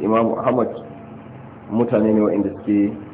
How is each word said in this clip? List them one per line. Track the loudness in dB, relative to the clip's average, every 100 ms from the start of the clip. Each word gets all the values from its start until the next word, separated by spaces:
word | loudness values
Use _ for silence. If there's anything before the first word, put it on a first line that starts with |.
Imam | 2 2 2 0
Ahmad | 0 0 -2 -4 -14 -18 -18 -18 -18 -18 -18 -20 -4
mutane | 0 2 4 4
ne | 4
waɗanda | 4 2 -2 -4
suke, | 0 2 2 -2 -14